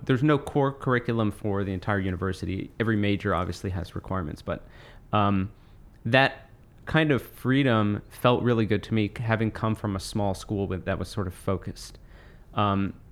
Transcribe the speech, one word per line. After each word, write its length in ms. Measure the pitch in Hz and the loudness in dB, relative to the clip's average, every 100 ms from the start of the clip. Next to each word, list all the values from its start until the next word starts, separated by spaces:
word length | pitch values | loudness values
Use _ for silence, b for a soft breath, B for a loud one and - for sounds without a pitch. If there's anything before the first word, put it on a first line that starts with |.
| - | 0
there's 180 | 127 | 2
no 140 | 151 143 | 4 2
core 340 | - 147 139 | 2 0 0
curriculum 600 | 135 135 120 120 113 104 | 0 0 0 0 0 0
for 320 | - 107 98 | -2 -4 -2
the 80 | 98 | -2
entire 280 | 92 - 101 | -4 -2 0
university. 720 | 95 90 95 87 87 95 - - | 0 -2 -2 -4 -4 -6 -6 -4
Every 160 | 110 107 | 0 2
major 380 | 101 101 104 | 2 2 0
obviously 360 | 85 90 87 98 | 0 -2 -4 -4
has 240 | 90 82 90 | -4 -6 -10
requirements, 460 | - 95 76 78 | -6 -4 -4 -8
but, 260 | - - - B B B - | -6 -8 -8 B B B -2
um, 400 | 104 101 98 98 - b b - - 113 | 2 4 2 -2 -8 b b -20 -8 2
that 440 | 131 135 - - - - - - | 4 4 0 -20 -20 -20 -18 0
kind 260 | 156 156 | 2 4
of 100 | 123 | 2
freedom 800 | - - 123 135 135 110 104 104 - | 0 -6 0 4 4 4 4 0 -6
felt 340 | - 123 123 | 0 4 4
really 220 | 120 113 107 | 4 2 2
good 180 | 104 | 0
to 100 | - | 0
me, 160 | 113 101 - | 0 0 -2
having 320 | 113 110 110 | -2 0 0
come 240 | - 110 | 0 -2
from 220 | 110 107 95 | -2 -2 -4
a 40 | |
small 340 | - 110 101 | -4 -2 -2
school 340 | 92 - 101 95 | -4 -4 -4 -2
with, 160 | 90 | -4
that 160 | 95 85 | -4 -4
was 80 | 90 | -4
sort 200 | - 92 | -4 -6
of 60 | |
focused. 640 | - - 92 - - - - B B B B B 107 | -6 -4 -4 -4 -12 -16 -18 B B B B B 0
Um, 380 | 104 98 98 - - | 2 2 0 -4 -18